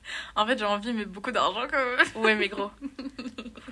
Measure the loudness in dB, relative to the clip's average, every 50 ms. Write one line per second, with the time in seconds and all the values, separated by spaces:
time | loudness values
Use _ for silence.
0 | -14 -10 -10 -10 -10 -2 0 2 2 2 2 2 2 0 0 0 0 -2 -2 -2
1 | -2 -4 -8 -6 -6 -2 2 4 2 4 2 0 -2 0 0 0 2 2 4 4
2 | 2 2 2 2 4 4 4 4 2 0 0 -4 -4 -6 -6 -10 -12 -12 -10 -10
3 | -12 -12 -12 -10 -12 -12 -12 -12 -14 -14 -14 -14 -16 -16